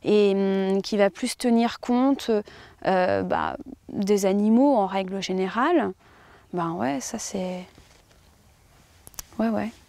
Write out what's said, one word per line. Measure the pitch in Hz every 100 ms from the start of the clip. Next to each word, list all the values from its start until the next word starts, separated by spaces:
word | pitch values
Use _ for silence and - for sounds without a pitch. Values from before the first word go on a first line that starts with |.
et, | - 208 202
hum, | 196 196 196 190 196
qui | - 208
va | 202
plus | - 247 -
tenir | 247 233 233 -
compte, | - 247 262 277 - 214 208 - - - -
euh, | 190 185 101
bah, | 185 - 78 - - - -
des | - 196 208 190
animaux | 202 214 233 285 247
en | 190
règle | 190 190 196
générale. | 185 185 190 214 277 349 202 - - - - - _
Ben | 180 165
ouais, | 175 240 277
ça | - 220
c'est, | - 202 185 180 180 - - _ _ _ _ _ _ _ _ _ _ _ - - - -
ouais, | 226
ouais. | 208 214 -